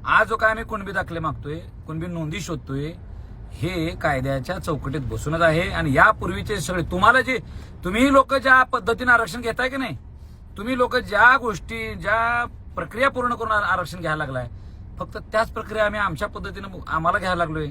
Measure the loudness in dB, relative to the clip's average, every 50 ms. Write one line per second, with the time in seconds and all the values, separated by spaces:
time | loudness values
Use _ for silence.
0 | 2 4 4 4 4 4 2 4 4 4 4 2 -4 -6 -6 -6 -6 -4 -2 -2
1 | -2 -2 -4 -4 -4 -4 -4 -4 -8 -8 -8 -8 -10 -12 -16 -14 -12 -8 -6 -6
2 | -6 -4 -4 -4 -4 -4 -4 -6 -4 -6 -6 -8 -6 -6 -6 -4 -4 -6 -8 -10
3 | -14 -14 -14 -14 -14 -14 -14 -14 -14 -14 -6 -4 -4 -2 -2 -2 -2 -2 -4 0
4 | 0 0 0 2 0 0 -2 -2 -2 -4 -6 -6 -4 -4 -4 -4 -4 -4 -4 -4
5 | -4 -4 -6 -4 -4 -2 0 4 4 4 4 4 0 0 -2 -2 0 2 6 8
6 | 8 8 6 2 -2 -4 -4 -4 -4 -4 -4 -4 -4 -4 -2 -2 -2 -2 0 6
7 | 6 8 8 6 4 2 -2 -2 -4 -8 -14 -14 -14 -14 -16 -8 -6 -2 2 4
8 | 4 6 6 6 6 6 2 0 6 6 6 6 6 4 0 -2 0 0 0 0
9 | 4 4 4 4 4 0 -4 -6 -4 -4 -2 -2 -2 -2 -2 -4 -4 -4 -6 -10
10 | -12 -16 -16 -16 -16 -18 -18 -18 -18 -16 -12 -8 -4 -4 2 2 2 2 2 -2
11 | -2 0 4 8 8 8 8 8 4 -2 -4 -4 -6 -8 -8 -8 -6 -8 -8 -6
12 | -2 0 2 2 2 2 0 0 -2 -4 -8 -16 -16 -12 -8 -8 -8 -6 -2 2
13 | 2 2 2 0 -2 -2 -2 -2 -2 0 0 0 2 2 0 0 -2 -6 -8 -6
14 | -2 -2 -2 -2 -2 -4 -4 -6 -6 -6 -10 -14 -14 -16 -14 -14 -16 -14 -10 -10
15 | -10 -10 -10 -12 -12 0 2 2 2 2 -2 -8 -8 -6 0 0 0 0 2 0
16 | -2 -2 -2 -2 -6 -6 -6 -8 -10 -8 -10 -10 -12 -12 -12 -12 -8 -4 -2 2
17 | 2 2 2 2 2 0 0 0 0 -2 -2 -4 -4 -6